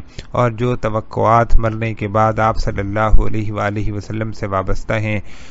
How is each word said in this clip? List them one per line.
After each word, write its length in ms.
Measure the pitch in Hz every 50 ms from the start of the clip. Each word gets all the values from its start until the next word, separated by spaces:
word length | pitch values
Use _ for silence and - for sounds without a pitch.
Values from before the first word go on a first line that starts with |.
| 98 - - - - - -
और 200 | 117 123 120 113
जो 220 | 107 123 123 123
तवक्कुआत 800 | - - 110 107 110 - - - 110 110 107 113 117 117 113 -
मरने 360 | 117 113 110 110 110 113 113 107
के 140 | - 113 98
बाद 300 | 101 107 110 110 107 110
आप 160 | 110 113 110 -
सल्लल्लाहु 680 | - 113 107 98 101 101 101 107 110 107 104 104 107
अलैहि 260 | 101 104 107 104 107 104
वालैहि 380 | 101 104 104 104 107 101 107
वसल्लम 400 | 104 101 98 - 104 110 110 110
से 160 | 95 - 110 98
वाबस्ता 460 | 98 95 95 101 104 - - - 113
हैं, 240 | 107 110 107 104 101 - - - - - -